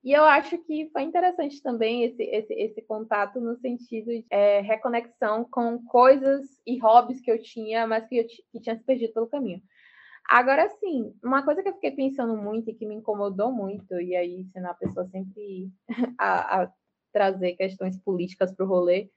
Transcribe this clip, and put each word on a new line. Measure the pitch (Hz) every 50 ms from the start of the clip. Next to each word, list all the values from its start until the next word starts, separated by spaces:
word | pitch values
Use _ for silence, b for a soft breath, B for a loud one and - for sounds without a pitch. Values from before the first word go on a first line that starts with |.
| -
E | 254
eu | 285 302 302
acho | 311 277 311 - - 349 339
que | - - 302 302 311 311
foi | - 294 269
interessante | 330 330 349 359 359 349 349 294 285 285 - -
também | 269 240 226 226 220 240 240 233
esse, | 240 247 -
esse, | 214 - 220 214 214 - 220
esse | - 208 214 - 226
contato | - - 220 214 226 220 214 208 202 202 - 254
no | 233 233 240
sentido | 247 247 254 240 240 - - 233 220 214
de, | 233 233 226 233 -
é, | 202 202 202 208 202 202
reconexão | 196 214 220 220 - 247 233 233 233 233 _ - 247 208 214 226 240 -
com | - 254 233 233 233 240 233
coisas | - - 240 247 262 285 269 269 269 277 277 277 - _ _ -
e | 233 254 240
hobbies | 226 220 226 240 240 247 254 254
que | - 240
eu | 226 226
tinha, | 226 - - 233 220 214 220 226 226
mas | 220 220 226 226
que | - 254
eu | 233 226
ti-, | 233 - - _ _
que | - 220
tinha | - 233 226
se | 226 -
perdido | - 262 233 226 220 -
pelo | 226 233
caminho. | 226 294 285 254 196 175 185 _ b b b b b b b b b b b b
Agora, | - - 247 247 262 277 302 349 403 - -
sim, | 415 370 302 247 214 - - _ -
uma | 247 269 277 277
coisa | 302 302 370
que | 381 392
eu | 381
fiquei | - - 277
pensando | 269 277 269 269 269 277 240 226 220
muito | 214 202 208 220 226 226 220
e | 220
que | - 226
me | 214 208
incomodou | 220 220 226 208 202 202 202 190 196 214 254
muito, | 262 220 196 190 202 190 - - 185 175
e | 175 180 180
aí, | 180 175 175 175 185 185 185 -
sendo | 185 180
a | 180 180
pessoa | - 190 190 190 185 185
sempre | 185 185 190 190 190 - 214 208 202 190 185 190 190 - _ _
<laughs> | - 220 233 262 262 247
a, | - 196 196 180 175 - - - 190 180
a | 180 _ _ _ _ _ _ _ _
trazer | - 208 196 196 190 190 180 180 180
questões | - 190 190 190 - 190 185 185 185
políticas | - 202 190 175 175 180 - - 190 185 190
pro | - 190
rolê, | 190 185 180 180 175 180 196 202 - -